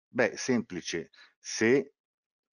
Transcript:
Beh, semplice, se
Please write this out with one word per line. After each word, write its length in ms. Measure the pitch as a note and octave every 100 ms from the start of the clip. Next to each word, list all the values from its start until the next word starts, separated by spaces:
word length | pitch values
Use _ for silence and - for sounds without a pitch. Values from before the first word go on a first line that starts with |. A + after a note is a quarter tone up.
| _
Beh, 300 | A#2+ A2+ -
semplice, 720 | - B2 G#2+ F2 - E2+ D#2 _ - _
se 540 | - - A2 C#3 C3+ _ _ _ _ _ _